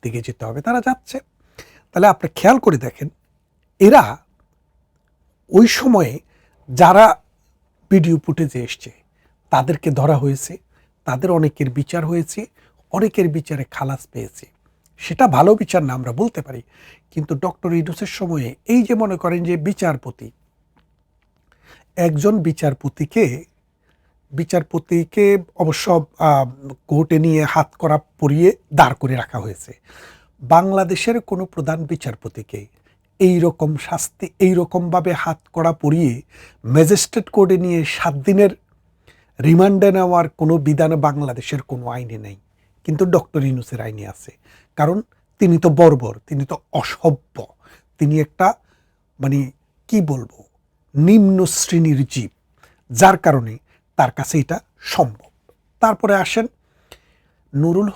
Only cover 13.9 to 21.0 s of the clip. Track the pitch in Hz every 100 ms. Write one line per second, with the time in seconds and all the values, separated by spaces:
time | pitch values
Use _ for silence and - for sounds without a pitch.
13.9 | 135 - 120 110 - - _ _ _ _
14.9 | _ - 165 254 127 175 214 202 180 143
15.9 | 127 123 120 226 160 139 127 - _ _
16.9 | _ _ 160 151 143 180 - 180 170 160
17.9 | 165 202 - 185 156 120 - - 247 208
18.9 | 226 214 180 175 175 170 175 160 - 175
19.9 | 139 131 - 110 _ _ _ _ _ _
20.9 | _